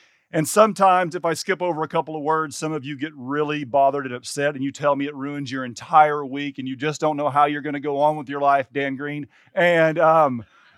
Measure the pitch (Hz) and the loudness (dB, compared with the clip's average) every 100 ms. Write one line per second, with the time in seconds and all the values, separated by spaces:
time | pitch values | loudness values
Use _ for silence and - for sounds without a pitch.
0 | _ _ _ 170 156 208 214 185 190 180 | _ _ _ -4 0 4 4 4 4 4
1 | 180 175 165 160 - 175 180 156 156 165 | 0 -2 -4 -4 -4 -4 -2 -4 -2 -2
2 | 156 156 143 160 156 - 160 156 135 143 | -4 -6 -2 -2 -2 -6 -6 -6 -8 -8
3 | 156 147 123 143 151 151 131 139 139 143 | -10 -10 -6 -2 -2 -2 0 4 4 2
4 | 131 123 - 147 143 135 139 - 151 139 | -6 -10 -10 -2 -2 -2 -6 -2 -2 0
5 | 143 143 139 143 135 135 123 113 - 156 | -2 -6 -10 -8 -8 -8 -8 -12 2 6
6 | 151 147 139 135 143 139 131 131 151 147 | 6 4 -4 -6 -8 -8 -10 -4 -4 0
7 | 156 147 147 143 147 147 143 143 147 143 | -2 0 0 2 2 2 -6 -6 -4 2
8 | 147 156 135 143 139 139 127 135 139 135 | 2 0 -6 0 2 2 0 -4 -4 -4
9 | 147 147 139 _ _ 175 175 165 160 156 | -8 -8 -12 _ _ 2 4 6 4 4
10 | 160 160 147 120 107 _ _ | 4 6 4 0 -8 _ _